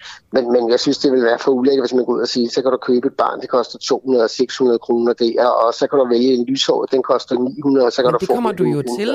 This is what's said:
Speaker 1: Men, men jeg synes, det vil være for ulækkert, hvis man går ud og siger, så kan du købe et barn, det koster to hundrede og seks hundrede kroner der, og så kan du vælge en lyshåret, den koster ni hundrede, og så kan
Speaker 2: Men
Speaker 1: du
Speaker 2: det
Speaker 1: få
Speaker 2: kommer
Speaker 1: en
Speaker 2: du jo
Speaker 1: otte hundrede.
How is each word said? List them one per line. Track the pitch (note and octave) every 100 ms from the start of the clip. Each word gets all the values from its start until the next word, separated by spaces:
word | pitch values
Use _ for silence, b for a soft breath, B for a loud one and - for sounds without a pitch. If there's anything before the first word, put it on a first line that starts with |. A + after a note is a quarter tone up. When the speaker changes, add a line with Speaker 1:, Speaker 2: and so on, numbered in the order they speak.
| B B _
Speaker 1:
Men, | C3 A#2+
men | B2 A#2
jeg | B2
synes, | - C3+
det | D3
vil | C3
være | A#2 A#2+
for | -
ulækkert, | C3 C3 C3+ B2
hvis |
man | B2+ A#2
går |
ud | A#2
og | A#2
siger, | C3 A#2
så | C#3+
kan | C3
du | B2+
købe | - B2 C3+
et |
barn, | - - -
det | B2+
koster | B2+ A2+ -
to | - B2+ C3
hundrede | B2+
og | A2+
seks | - B2+ -
hundrede | B2+ A#2
kroner | - A#2 A#2
der, | A#2 A#2 - B2
og | A2+ A2+
så | A#2 C3+
kan | C#3+
du | B2+
vælge | A#2+ B2+
en | B2 A#2+
lyshåret, | C3+ - B2 -
den | C3+
koster | - B2+ - B2
ni | B2+ C#4+
hundrede, | C#3+ C3+ B2
og |
så | -
kan | B2
Speaker 2:
Men |
Speaker 1:
du | B2
Speaker 2:
det | -
Speaker 1:
få |
Speaker 2:
kommer | - A#3
Speaker 1:
en | G#3
Speaker 2:
du |
jo | E3 D3
Speaker 1:
otte | C3+
hundrede. | A#2+ G#3+